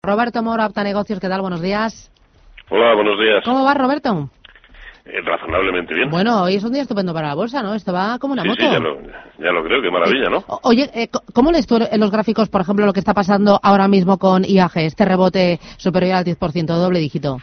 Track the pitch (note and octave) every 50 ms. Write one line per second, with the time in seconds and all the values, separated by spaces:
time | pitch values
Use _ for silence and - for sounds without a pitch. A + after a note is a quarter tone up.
0 | - F#3+ G3+ G#3+ A#3+ A#3+ - A#3+ A3+ A3+ A3+ A3+ A3 G#3+ G#3 A3 G#3 G3+ G3 G#3
1 | G3+ - G#3+ F#3 - F#3 F#3 F#3+ F#3+ F#3+ F3+ D#3+ E3 F#3+ G3+ G#3 A3 A3+ - -
2 | - _ _ _ _ _ _ _ _ - - - - - F#2 G#2 A#2 A#2 A2+ G#2
3 | G#2 G#2 G#2 G2 A2 A2 G#2 F#2+ - A#3 B3 C4+ C4+ C4+ C#4+ C#4 C4 B3+ C#4+ D4+
4 | - C4+ G#3 D#3+ C#3+ C3 _ _ _ - - - _ _ - - - - - -
5 | _ - - G2 F2 E2 E2+ - - D#2+ E2 F2+ F#2+ F#2+ F2+ F2+ E2+ - D2+ E2+
6 | - D#3+ D3+ F3 G3 A#3+ A#3+ G#3 F3+ F3+ F#3+ G3+ G3 A#3 B3 C#4+ C#4 - G#3+ G3+
7 | F#3+ F3+ D#3+ E3 D#3 D3 C#3+ D#3 G#3 A#3+ B3 C#4+ A3+ F#3+ G#3+ A3 - - F3+ F3+
8 | F#3+ G#3+ A#3+ B3 - C#4 C#4 A#3+ - F#2+ - - - D4 G#3+ D#2+ D#2+ D#2 C#2 D2
9 | - - - - - - _ - D#2 F2 F2 E2+ D#2+ E2 G#2+ C3+ A#2 F2 F2 F2+
10 | E2+ G2 A#2 C3+ A#2 F2 A2 F3 G3+ - - - - C4 A3+ A3+ C#4+ C4 - A#3
11 | A#3 - - B3 _ - - A#3+ B3 D#4 E4+ D#4+ G#3+ - A#3 A3+ A3+ - A3+ G#3+
12 | G#3+ G3+ F#3+ G#3+ G#3+ - G#3+ - A3 - - G3 F3+ - G#3 G3+ G#3 G3+ F#3 G3
13 | F3 - G3 G3+ G3 E3+ G#3 G3 G#3 G#3 G3+ - - G3 G3+ G3 G3 G3 G3+ G3
14 | F3 F3+ G3 F3+ F#3+ F#3+ F#3 F#3 F#3+ - G3 F#3 F3+ E3 - F3 D#3+ D#3+ - -
15 | G#3 F#3+ F#3 F3+ F#3 F#3 F3 F#3+ F3+ F3 E3+ - - - - - - F#3+ E3 F#3
16 | F3+ F#3 F#3 F#3 F3+ F3 E3+ - F#3+ E3+ C#3+ F3 E3 D3+ E3 E3+ F3 F#3 F3+ F3
17 | D#3 C#3 - D#3+ C3+ D3 C3 B2+